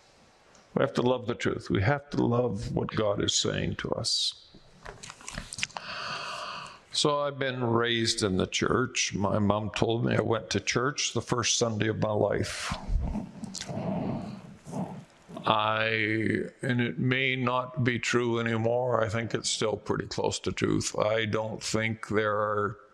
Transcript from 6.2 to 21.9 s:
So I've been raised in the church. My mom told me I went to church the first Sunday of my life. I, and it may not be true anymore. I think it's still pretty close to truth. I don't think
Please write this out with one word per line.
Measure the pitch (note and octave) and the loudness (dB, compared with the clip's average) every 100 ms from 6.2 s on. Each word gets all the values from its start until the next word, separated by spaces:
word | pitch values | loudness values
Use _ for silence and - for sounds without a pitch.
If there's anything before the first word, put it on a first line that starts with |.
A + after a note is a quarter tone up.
| - - - - - - - | -8 -8 -8 -10 -12 -18 -6
So | - D3+ D3 | 0 2 2
I've | C#3+ C3+ | 0 0
been | C3+ B2+ | -2 0
raised | A#2+ A#2 A#2 A#2 A2+ - | 2 4 4 2 2 2
in | G#2 F#2 | 2 2
the | F#2 | 2
church. | - - A#2+ B2 - - | 2 2 2 2 0 -2
My | F2+ G2 G#2 | 0 2 4
mom | G2+ G#2 G#2+ - | 4 2 0 2
told | A2+ A#2 B2 | 2 4 2
me | A2+ | 2
I | |
went | G#2+ A2+ - | 2 0 0
to | G#2 | -2
church | - A#2+ C3 C#3+ - | 0 0 0 0 -2
the | A#2 | -2
first | - B2 G#2+ - | -2 0 2 2
Sunday | A#2 G#2+ A2 | 2 2 0
of | G#2 | 2
my | G#2+ | 0
life. | G#2+ G#2 G#2+ G2+ - - - - - - - - - - - - - - - - - - - - - - - - - - - - - - | 2 2 2 -2 -4 -6 -6 0 0 0 -4 -6 -12 -12 -10 -8 -6 -4 -4 -4 -4 -8 -12 -16 -18 -12 -8 -8 -10 -16 -20 -16 -6 0
I, | G#2+ A2 A2 A2 A2 G#2+ A2 G#2 G#2+ - - | 2 2 2 0 2 2 2 2 0 -2 -6
and | C3+ B2 | -2 0
it | A#2+ - | 0 0
may | B2+ B2+ C3+ C3 | 0 2 0 0
not | B2 B2+ B2+ - | 0 0 -2 0
be | A#2+ A#2 | 0 2
true | - A#2+ A#2+ A#2 | 0 2 2 2
anymore. | A#2 A2+ A2+ A#2+ B2+ A2+ | 0 0 2 0 2 2
I | G#2+ | 2
think | A2+ A2+ | 0 -2
it's | A2+ - | -2 -2
still | - A2 G#2 | 0 0 -2
pretty | - G#2 G#2 | -2 -2 -2
close | - G#2 - | -2 -2 0
to | F#2+ | -4
truth. | - G#2+ G#2 - G#2+ | 0 2 2 0 0
I | G#2+ A2+ A2 | 2 2 0
don't | A2 A2 A2+ | 0 -2 -6
think | - A2 A2+ | -2 0 0